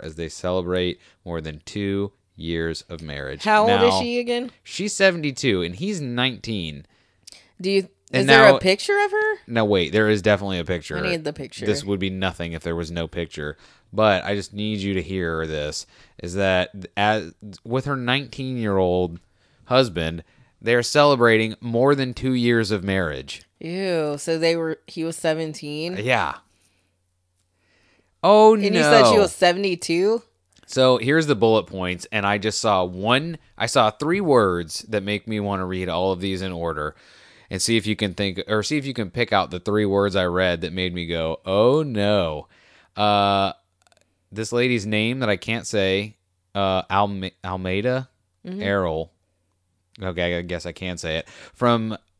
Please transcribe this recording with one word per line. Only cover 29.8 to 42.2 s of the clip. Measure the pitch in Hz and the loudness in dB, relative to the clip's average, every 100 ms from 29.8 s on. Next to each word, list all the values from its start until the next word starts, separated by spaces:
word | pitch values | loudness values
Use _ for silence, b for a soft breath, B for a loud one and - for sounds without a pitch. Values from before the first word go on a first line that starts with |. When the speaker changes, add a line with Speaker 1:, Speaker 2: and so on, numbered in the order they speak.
| - 170 196 226 - _ _ _ | -2 0 0 0 -6 _ _ _
Speaker 1:
So | - 131 131 123 | -6 2 4 4
here's | 117 156 151 | 4 2 2
the | 117 | 4
bullet | 113 110 | 4 4
points, | 90 98 90 90 - | 2 -4 -4 -6 -6
and | 107 | -2
I | 98 104 | 0 0
just | 107 - | 0 -2
saw | 110 98 | 2 2
one, | 92 90 104 131 165 160 _ - | 0 -2 0 0 0 -10 _ -8
I | 113 | 0
saw | 135 110 | 2 2
three | - 147 190 | 2 -2 0
words | 180 131 101 87 82 - - | 4 4 4 2 -4 -10 -6
that | 107 | -4
make | 98 104 - | -2 -4 -4
me | 107 | -4
wanna | 101 95 92 | -4 -4 -4
read | 92 90 | -6 -4
all | 85 95 | -2 0
of | 92 | -2
these | 98 92 | -4 -4
in | 95 | -6
order | 85 85 76 76 - b b b b b | -6 -6 -4 -8 -10 b b b b b
and | 95 | -4
see | - 113 | 0 0
if | 104 | 0
you | |
can | 107 104 | -2 -4
think, | 87 98 92 92 | -2 -4 -4 -4
or | 107 | -2
see | 101 151 | -2 -4
if | 139 | -4
you | |
can | 123 98 | -6 -6
pick | 120 117 | -4 0
out | 101 82 | 0 0
the | 90 | -4
three | - 104 | -2 0
words | 104 98 101 95 | 2 2 2 0
I | |
read | 90 87 92 87 | 0 0 0 0
that | 85 | -4
made | 92 90 | -4 -4
me | 90 85 | -4 -6
go, | 82 80 80 | -4 -4 -6
"Oh, | - 98 120 147 | -2 2 4 4
no." | 147 107 101 104 | 0 -2 2 2